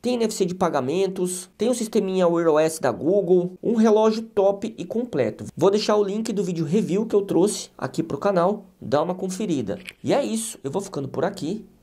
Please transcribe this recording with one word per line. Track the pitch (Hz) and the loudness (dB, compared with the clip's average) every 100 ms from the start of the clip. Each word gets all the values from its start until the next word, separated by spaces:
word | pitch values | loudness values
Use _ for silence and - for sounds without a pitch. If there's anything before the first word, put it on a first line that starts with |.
| 240 | -2
tem | |
N | 247 | 0
F | 226 | -2
C | - 185 | 0 -2
de | |
pagamentos, | 180 180 143 127 170 190 185 180 - - - | 0 0 0 0 0 0 0 -4 -6 -12 -4
tem | 226 | -2
o | |
sisteminha | 240 220 220 190 185 175 | 0 0 0 0 2 4
Wear | 170 165 | 4 4
O | 151 | 4
S | 196 208 | 2 0
da | 131 | -2
Google, | 101 143 202 175 180 180 - | 0 2 2 4 4 2 -4
um | - | -2
relógio | 226 220 214 220 214 | 4 4 6 4 2
top | 226 202 196 196 220 - | -2 2 2 2 -6 -8
e | |
completo. | 175 220 247 156 113 - 104 | -6 -6 -4 -2 -2 -4 -12
Vou | - 180 | 2 2
deixar | 208 220 208 | 4 2 2
o | |
link | 196 208 226 | 2 -2 -4
do | 202 | -2
vídeo | 180 165 | -2 -2
review | 151 208 156 185 | 0 0 2 0
que | 226 | 2
eu | 208 | 0
trouxe | 196 160 208 185 - - | 2 2 2 0 -12 -10
aqui | - - | -8 -6
pro | 160 - | -6 -2
canal, | 196 185 175 208 - _ | 0 2 2 0 -8 _
dá | - 139 | -2 0
uma | 170 | 0
conferida. | 185 190 185 214 143 104 - - - | -4 -6 -6 -2 -2 -2 -8 -10 -10
E | 127 | -2
é | 233 | 0
isso, | 240 226 226 - | 0 -6 -6 -10
eu | 135 | -8
vou | 139 | -6
ficando | - - 135 | -6 -8 -6
por | 127 170 | -4 -4
aqui | 190 143 220 - _ | -4 -6 -6 -10 _